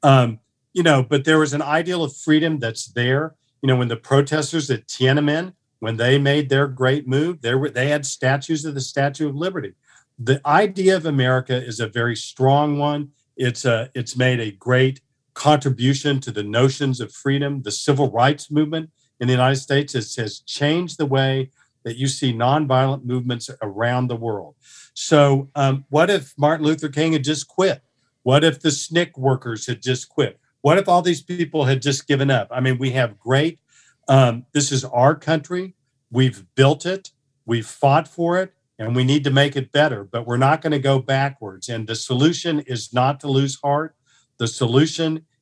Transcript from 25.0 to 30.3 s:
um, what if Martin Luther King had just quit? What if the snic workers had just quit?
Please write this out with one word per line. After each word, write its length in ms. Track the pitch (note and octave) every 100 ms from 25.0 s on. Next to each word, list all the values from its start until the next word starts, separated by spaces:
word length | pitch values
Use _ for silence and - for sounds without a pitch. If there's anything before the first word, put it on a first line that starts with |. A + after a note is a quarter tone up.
| - D3+ C#3+ C3+ C3+ D3
um, 280 | C3+ C3+ -
what 200 | D#3+ F#3
if 220 | F#3+ C3+ -
Martin 260 | D3+ D#3+
Luther 240 | D3+ D#3+ D3+
King 240 | C#3 D#3+
had 120 | D#3
just 240 | C3+ D3+ -
quit? 340 | - F#3 - _ _ _ _
What 220 | B2 C#3+
if 160 | D#3+ D3
the 100 | D#3
snic 480 | C#3+ - E3+ E3+ C#3
workers 480 | C3 C3+ B2 A2 -
had 160 | A2
just 260 | B2+ B2 -
quit? 300 | - B2